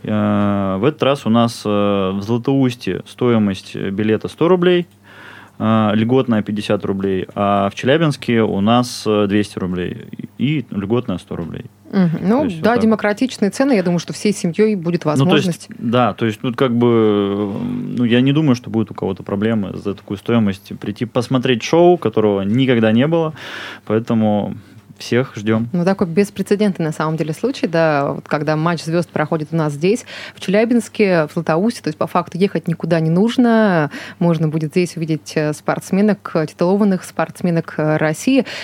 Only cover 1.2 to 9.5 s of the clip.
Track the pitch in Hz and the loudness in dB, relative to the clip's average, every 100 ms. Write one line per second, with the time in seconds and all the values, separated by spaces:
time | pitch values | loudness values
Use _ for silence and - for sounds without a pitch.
1.2 | 113 117 117 120 107 104 101 101 95 98 | 2 2 2 0 -2 0 2 2 0 -2
2.2 | 98 120 117 139 131 123 - 90 - - | -2 -2 0 2 2 0 -6 -6 -8 -2
3.2 | 123 117 101 95 - - 98 98 107 107 | 2 4 2 -2 -8 -8 -6 -2 0 0
4.2 | - - 160 180 175 180 175 _ - - | -2 0 2 4 4 2 0 _ -20 -20
5.2 | - - - - 110 110 107 104 113 135 | -20 -20 -20 -4 0 2 2 2 2 2
6.2 | 127 110 101 107 104 104 101 98 98 95 | 2 0 0 -4 -2 -2 -2 -2 -2 -2
7.2 | - - 101 101 98 - 120 156 165 139 | -4 -2 0 2 0 -2 0 2 2 -2
8.2 | - 117 110 95 101 120 123 - 110 104 | 0 2 2 2 2 2 2 -4 -2 0
9.2 | 101 104 104 | 2 2 0